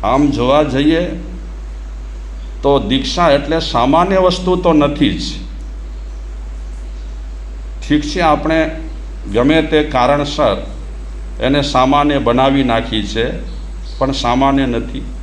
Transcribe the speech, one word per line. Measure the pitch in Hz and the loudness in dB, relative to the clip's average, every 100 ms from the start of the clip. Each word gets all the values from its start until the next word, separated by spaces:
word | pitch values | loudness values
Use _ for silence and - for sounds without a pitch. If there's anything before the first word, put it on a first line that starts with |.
આમ | 101 131 147 | 2 2 2
જોવા | 117 123 143 | 2 2 4
જઈએ | 147 127 147 165 175 226 - - - - - - - - - - - - - - | 2 2 2 2 0 -6 -8 -10 -10 -10 -10 -10 -10 -10 -10 -10 -10 -10 -10 -4
તો | 139 139 | 2 2
દીક્ષા | 104 131 - - 170 | 2 0 0 2 4
એટલે | 139 143 165 | 4 2 -2
સામાન્ય | 160 135 123 156 185 190 | 0 0 4 4 4 4
વસ્તુ | 180 175 185 180 | 2 2 0 2
તો | 180 | 4
નથી | 156 143 147 135 82 | 4 4 2 0 0
જ. | - - - - - - - - - - - - - - - - - - - - - - - - - - - | -6 -8 -10 -10 -10 -10 -10 -10 -10 -10 -10 -10 -10 -10 -10 -10 -10 -10 -10 -10 -10 -10 -10 -10 -10 -10 0
ઠીક | 147 | 0
છે, | 147 190 | 0 0
આપણે | 170 147 151 160 160 - - - - - - | 2 2 2 2 2 -2 -8 -10 -10 -10 -2
ગમે | 101 131 160 | 2 4 4
તે | 156 156 | 4 2
કારણસર | 147 127 123 147 143 - 135 92 - - - - - - - - | 2 2 4 2 0 2 2 2 -4 -10 -10 -10 -10 -10 -8 -4
એને | 127 143 | 0 2
સામાન્ય | 139 131 131 143 147 143 | 2 2 4 4 4 2
બનાવી | 117 120 135 139 | 2 4 4 4
નાખી | 127 117 113 110 98 | 2 2 0 -2 -2
છે, | 110 120 170 - - - - - - | -2 -2 -4 -8 -10 -10 -10 -10 -2
પણ | 135 | -2
સામાન્ય | 135 123 123 135 139 131 | 0 0 4 4 4 2
નથી. | 117 - - - - | 0 -4 -8 -8 -10